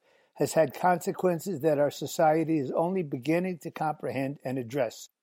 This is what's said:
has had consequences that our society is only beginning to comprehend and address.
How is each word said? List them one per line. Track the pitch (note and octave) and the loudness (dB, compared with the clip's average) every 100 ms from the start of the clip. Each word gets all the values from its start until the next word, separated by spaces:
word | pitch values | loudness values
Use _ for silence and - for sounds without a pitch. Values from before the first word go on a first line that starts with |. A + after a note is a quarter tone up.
| _ _ _ | _ _ _
has | - C#3+ - | -4 0 2
had | D#3 | 2
consequences | - F3+ F3+ - F3 F#3 E3+ G3 E3 | 2 2 2 0 0 0 0 -2 -2
that | D#3 C#3+ | 2 2
our | C#3+ | 2
society | - C#3+ - D#3+ D#3+ D#3 D#3+ | 0 -6 2 4 4 2 0
is | C3 | 0
only | - E3+ F#3+ | 0 0 0
beginning | D#3 C#3 B2 E3 F#3 F3+ | -2 -4 0 0 0 -4
to | D#3+ | -8
comprehend | - D#3 D3+ D#3 A#2+ C3+ D3 | -4 -4 -4 -4 -2 -4 -4
and | C3 C3+ | -4 -4
address. | A#2+ C#3 A#2 - - _ | -2 0 -2 -2 -18 _